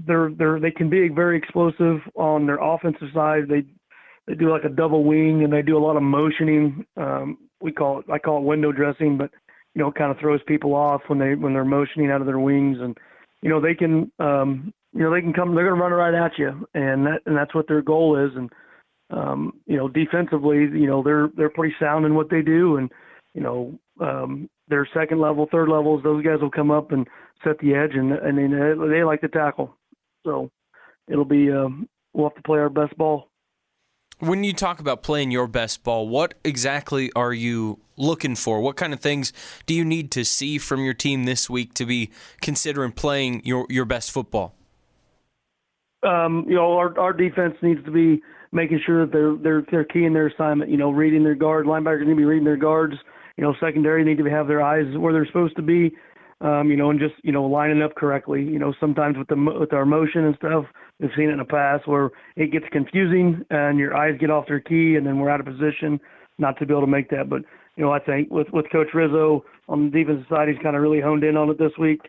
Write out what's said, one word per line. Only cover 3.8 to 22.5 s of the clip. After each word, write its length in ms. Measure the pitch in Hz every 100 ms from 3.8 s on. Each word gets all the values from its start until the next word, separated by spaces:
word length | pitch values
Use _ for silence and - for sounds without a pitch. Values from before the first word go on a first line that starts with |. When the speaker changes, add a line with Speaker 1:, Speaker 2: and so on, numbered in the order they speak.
| _ - - _ -
Speaker 1:
they 80 |
do, 160 | 156 160
like, 140 | 160
a 40 | 156
double 360 | 135 160 156
wing, 380 | 147 156 156 156
and 80 | 151
they 120 | 147
do 160 | 143 156
a 20 |
lot 160 | 151 151
of 60 |
motioning. 800 | 139 139 156 151 160 151 151 139 - -
Um, 400 | 139 135 135 - _ -
we 100 | 165
call 280 | 151 143 139
it, 40 | -
I 60 | 151
call 200 | - 151
it 60 |
window 280 | 139 156 151
dressing, 440 | 139 143 139 151 139
but, 140 | 143 _ _ _ _
you 60 | -
know, 80 | 151
it 60 |
kinda 200 | - 147 135
throws 200 | 151 147 -
people 280 | 151 143
off 260 | 143 147 143 -
when 120 | 143
they, 160 | 135
when 200 | 143 147
they're 100 | 135
motioning 460 | 131 139 139 - 147
out 100 | 139
of 60 | 135
their 120 | 135
wings. 380 | 135 139 139 127
And, 200 | 123 117 - - _ _
you 80 | -
know, 100 | 156
they 160 | 156
can, 380 | 170 170 160 - -
um, 560 | 151 139 135 135 160 - _
you 80 | -
know, 100 | 160
they 120 | 175
can 100 | 170
come, 220 | 165 180
they're 140 | 170 180
gonna 120 | 180
run 120 | 180
right 220 | 175 170
at 240 | 170 170 -
you, 300 | 143 139 -
and 320 | 160 135 135 139
that, 160 | 156
and 100 | -
that's 200 | 151 147
what 120 | 160 156
their 140 | 151
goal 420 | 139 156 160 147
is. 100 | 139 127
And, 160 | 123 - _ _ _ _ -
um, 520 | - - 139 - - -
you 120 | 147
know, 100 | 131
defensively, 720 | 139 156 175 170 156 143 147
you 280 | 147 151 143
know, 160 | 139
they're, 280 | 135 151 151 -
they're 120 | 151
pretty 260 | 156 160 -
sound 240 | 151 151
in 100 | 156
what 140 | 156 156
they 140 | 160
do, 340 | 151